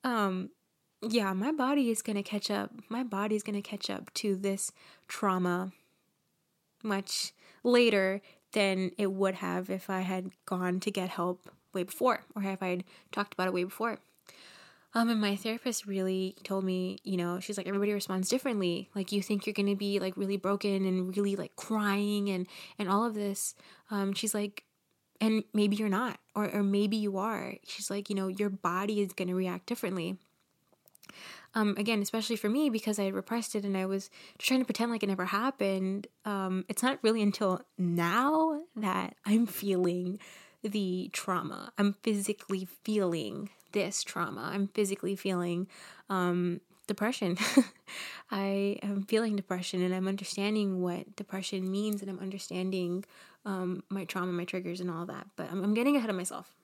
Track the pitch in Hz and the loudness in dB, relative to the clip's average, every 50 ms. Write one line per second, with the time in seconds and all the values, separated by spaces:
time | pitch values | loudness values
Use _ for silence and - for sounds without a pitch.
0 | - 262 240 226 208 196 185 185 185 - - _ _ _ _ _ _ _ _ _ | -2 0 2 2 2 2 2 -2 -4 -6 -10 _ _ _ _ _ _ _ _ _
1 | - 233 214 233 208 190 190 185 202 269 320 302 254 262 285 294 269 233 226 - | -6 0 2 2 2 2 0 0 0 0 0 0 2 2 4 4 4 2 0 0
2 | - - 208 202 202 - 208 208 - - 208 202 202 202 - - - _ 220 240 | -2 -2 -2 -2 -2 -2 -4 -4 -2 -2 -2 -2 -2 -4 -8 -14 -12 _ -6 -4
3 | 262 240 208 196 208 214 214 214 - - 208 202 202 - - 202 - - 196 196 | -4 -4 -2 -2 0 0 0 0 0 -2 -4 -4 -4 -6 -8 -6 -4 -6 -6 -6
4 | - - _ - - 208 196 185 196 196 196 196 - - - - - - - - | -8 -8 _ -4 0 0 0 2 0 -2 -2 0 -4 -6 -8 -12 -20 -20 -20 -20
5 | _ _ - - - 202 185 185 180 180 175 180 185 190 - _ _ _ _ _ | _ _ -6 0 2 2 4 4 2 2 2 0 -2 -4 -8 _ _ _ _ _
6 | _ _ _ _ _ _ _ _ _ _ _ _ _ _ _ _ - 220 202 196 | _ _ _ _ _ _ _ _ _ _ _ _ _ _ _ _ -2 0 0 0
7 | 196 - - - - - - _ - - - - _ 247 240 240 247 233 208 202 | 0 -2 -4 -4 -4 -4 -8 _ -20 -20 -20 -2 _ 6 8 8 8 8 8 6
8 | 190 190 190 202 - - - _ _ _ - 220 202 196 190 190 185 175 - - | 4 4 2 -2 -6 -12 -20 _ _ _ 2 2 4 4 4 2 0 -2 0 0
9 | 208 196 190 190 196 190 190 185 190 180 180 185 185 190 190 190 - - 190 185 | -2 0 2 2 2 2 2 0 -2 -2 -2 -2 -2 -4 -6 -6 -4 -4 -2 -2
10 | 185 180 185 185 185 190 - _ _ - 190 180 180 180 180 185 - 214 202 196 | -2 -2 -2 -4 -4 -8 -12 _ _ -4 -2 -2 0 0 0 0 -2 -2 -2 -2
11 | 185 185 - - 170 180 180 - _ - - _ _ _ - 196 180 190 - - | -4 -4 -2 -2 -2 -2 -2 -4 _ -20 -20 _ _ _ -4 -4 -4 -4 -4 0
12 | 247 254 226 - - _ - 208 196 196 190 190 190 185 180 180 185 - - - | 2 2 2 2 -4 _ -8 -4 -4 -2 -2 -2 -2 -2 -2 -2 -4 -8 -14 -20
13 | - _ - 208 202 - - - 185 185 185 180 180 190 - - 220 226 220 - | -20 _ -4 -4 -4 -4 -2 -2 0 0 2 0 -2 -2 -2 -4 -4 -4 -4 -6
14 | _ _ _ _ _ - - - - - - - - - - _ _ _ - 233 | _ _ _ _ _ -20 -20 -20 -20 -20 -20 -20 -20 -20 -20 _ _ _ 2 2
15 | 233 233 233 220 208 202 202 196 - 226 220 233 - 254 226 - - 202 196 190 | 4 4 4 4 4 2 0 0 -2 -4 -4 -2 -2 -2 -4 -2 -4 -4 -2 0
16 | 190 185 190 190 190 190 190 - - - 196 190 190 185 185 185 185 185 190 - | 0 2 2 0 0 -2 -4 -8 -8 -4 -2 0 0 0 0 0 0 -2 -4 -6
17 | _ 202 190 180 175 175 175 185 185 - 208 202 - 190 196 202 202 208 208 202 | _ -2 -2 0 0 0 -2 -4 -4 -6 -6 -6 -4 -2 0 2 2 2 0 0
18 | 196 - 190 185 185 - - 262 - 277 233 208 190 180 170 175 196 - _ 202 | -2 -2 -2 -2 2 2 0 0 2 0 0 2 2 0 0 -2 -4 -6 _ -6
19 | 190 - 208 202 190 - 208 202 - 220 202 - 202 202 202 196 208 202 202 196 | -4 0 0 -2 0 0 -2 -2 0 -2 0 0 2 2 2 0 0 0 0 0
20 | 185 190 185 - 202 190 202 196 - 190 202 202 - 208 196 190 190 190 185 185 | 0 -2 -2 -2 -2 -2 -2 0 0 0 0 2 2 2 2 2 2 2 2 2
21 | 180 185 185 202 202 202 196 196 - 240 _ - - - 220 214 208 208 196 202 | 0 0 0 0 0 0 0 -2 -4 -8 _ -14 -6 -2 -2 0 2 2 2 2
22 | 208 208 208 208 202 202 190 180 185 - - - - - - - 208 180 196 202 | 2 2 0 0 0 0 0 0 -2 -4 -8 -18 -18 -18 -8 -6 0 2 2 2
23 | 226 240 214 214 208 202 196 - - - - _ - - - - _ _ 220 202 | 2 2 0 -2 -2 -2 -2 -4 -6 -6 -8 _ -20 -20 -20 -20 _ _ -2 0
24 | 196 196 196 - - 214 214 214 208 202 - - _ _ _ _ _ _ _ _ | 0 0 0 0 -2 0 0 0 -2 -2 -4 -10 _ _ _ _ _ _ _ _
25 | _ _ _ _ 214 220 220 220 214 - - 214 208 208 208 208 220 208 196 202 | _ _ _ _ 2 4 4 4 2 0 2 4 4 4 4 2 2 2 2 2
26 | 254 240 - - _ _ _ 208 208 190 - 208 202 196 196 202 208 202 208 220 | 2 0 -4 -6 _ _ _ -2 -2 0 2 2 2 4 4 4 4 4 2 0
27 | 208 202 190 190 196 226 220 196 185 190 202 - _ - - - 202 - 202 202 | 0 0 0 0 0 0 -2 -2 -4 -6 -8 -10 _ -12 -10 -8 -6 -4 -4 -4
28 | 202 - 202 196 190 190 185 190 208 208 196 196 - 175 175 185 196 208 214 208 | -4 -2 -2 0 0 -2 0 0 0 0 0 0 0 0 0 2 0 0 2 2
29 | 202 196 - - 190 180 180 185 185 185 175 185 - - 240 - - 185 190 185 | 0 0 0 -4 -2 0 0 0 0 0 -2 -4 -4 -6 -6 -4 -2 -2 -2 -2
30 | 165 175 190 185 _ _ _ _ _ _ _ _ _ _ _ _ _ - _ - | -2 -4 -6 -8 _ _ _ _ _ _ _ _ _ _ _ _ _ -20 _ -20
31 | - - - - - - - - - - - 226 214 208 196 - 208 220 226 208 | -20 -20 -20 -18 -18 -18 -18 -18 -20 -6 0 2 2 2 2 2 0 2 2 2
32 | 202 - - 226 214 208 233 208 - 208 220 277 311 294 220 220 - 220 214 208 | 0 0 -2 -2 -2 -2 -4 0 0 0 2 4 2 2 2 2 0 0 0 0
33 | 202 196 196 196 196 - 233 233 220 - - 214 202 202 196 190 185 190 196 196 | 0 0 0 -2 -4 -2 -2 -2 -2 -2 -4 -4 -2 0 0 0 0 0 -2 -2
34 | 190 - - - - - - _ - - 262 262 254 - 220 - 226 240 233 220 | -4 -6 -16 -20 -20 -20 -16 _ 0 2 4 4 4 2 0 0 2 0 2 0
35 | 214 196 196 185 180 185 185 202 233 269 269 - 208 196 190 190 185 190 190 202 | 0 0 0 0 0 0 0 2 0 0 0 0 0 0 0 0 0 0 -2 -4
36 | 202 - _ _ _ 220 202 196 190 190 185 185 180 - 208 - - 254 269 - | -6 -10 _ _ _ -4 -2 -2 0 0 0 -2 -2 -4 -4 0 2 2 0 4
37 | - 220 226 226 208 208 196 - 220 190 185 - - _ _ - 185 175 170 170 | 2 2 4 6 4 2 4 4 2 2 2 0 -2 _ _ 0 0 2 4 2
38 | 170 170 185 226 254 285 311 311 320 320 311 294 330 349 _ 220 214 196 185 190 | 2 4 4 4 4 4 4 4 4 4 2 -2 -6 -10 _ -2 -2 0 0 0
39 | - - - _ _ 208 208 226 233 214 - - - 202 190 180 180 175 175 180 | -2 -4 -8 _ _ 4 6 6 6 2 0 -4 0 2 2 4 4 2 2 0
40 | 180 180 190 208 - - - - - - - _ - 220 202 214 202 185 180 180 | -2 -4 -4 -6 -10 -18 -20 -20 -20 -20 -20 _ -8 -2 0 0 0 2 0 -2
41 | 185 196 - - - - 185 175 - 156 - - - - - - 202 202 202 _ | -4 -4 -8 -6 -2 0 0 0 0 -4 -6 -8 -12 -10 0 2 4 4 2 _
42 | - 226 214 202 196 - 208 - - - 196 185 190 180 - - _ - 214 214 | 0 0 0 0 0 -2 -4 -4 -2 -4 -2 -2 -2 -6 -12 -10 _ 0 2 2
43 | 196 180 170 165 147 104 - - 208 202 - _ - _ - 208 196 180 202 - | 2 2 2 0 -2 -4 -6 -8 -8 -10 -12 _ -20 _ -2 -2 -2 0 -2 -4
44 | - - - 165 170 196 - - - - - 202 196 196 _ - 208 190 196 196 | -4 -4 -4 -4 -4 -4 -4 -6 -6 -4 -2 -2 -2 -2 _ 0 0 0 0 -2
45 | - 185 196 190 - 196 185 180 175 175 175 175 185 - - - - - - - | -2 -4 -4 -2 -2 0 0 0 0 0 0 -2 -4 -6 -8 -20 -20 -20 -20 -20
46 | - _ 196 185 180 180 175 180 175 180 175 - _ _ _ _ _ - 208 - | -8 _ 0 2 2 2 2 2 2 0 -2 -4 _ _ _ _ _ -8 -4 0
47 | 208 220 262 - 214 175 175 180 214 - - 277 240 - - - _ - - - | 0 -2 0 0 0 0 0 0 0 4 6 6 4 4 -4 -20 _ -14 -12 -10
48 | - - - - - _ - 196 196 196 196 196 196 202 202 - - 202 202 196 | -10 -10 -12 -14 -10 _ -4 -2 0 0 0 2 2 0 0 -2 -4 -2 -2 -2
49 | 196 202 226 220 233 226 208 202 190 _ 185 180 180 - - 180 180 180 180 185 | -2 2 2 2 2 2 0 -2 -2 _ -4 -4 -4 -2 0 0 2 2 2 0
50 | 185 190 196 196 190 - - - 196 208 214 214 208 196 190 180 180 180 175 180 | 0 -2 -2 -4 -6 -6 -4 -2 0 0 2 2 2 0 0 0 0 -2 -2 -4
51 | - - - - 202 - - 190 190 - - 190 185 185 190 202 208 214 214 202 | -8 -12 -12 -14 -10 -8 -6 -6 -6 -4 -4 -2 -2 0 0 0 0 0 -2 -2
52 | 196 196 185 180 190 190 196 190 - - 175 180 185 190 185 185 180 175 180 185 | -4 -8 -8 -6 -6 -8 -8 -8 -10 -6 -4 -2 -2 0 0 0 0 -2 -2 -4
53 | 202 _ - - - - - _ _ 214 196 185 185 180 185 185 - _ 190 196 | -6 _ -18 -20 -20 -20 -20 _ _ -6 -4 -4 -2 -4 -4 -6 -6 _ -6 -6
54 | 180 160 - 190 175 185 175 175 175 175 - 185 185 175 170 180 180 180 170 160 | -6 -6 -4 -4 -4 -2 -2 -4 -4 -4 -6 -6 -4 -6 -6 -4 -4 -6 -4 -6
55 | 175 190 - 135 - - _ - 170 - - 196 185 202 214 226 240 277 285 277 | -6 -8 -8 -12 -12 -14 _ -10 -8 -6 -4 -2 0 2 2 4 4 4 4 4
56 | 226 220 202 180 180 - - - - - _ _ | 2 2 -2 -2 -2 -4 -6 -8 -12 -14 _ _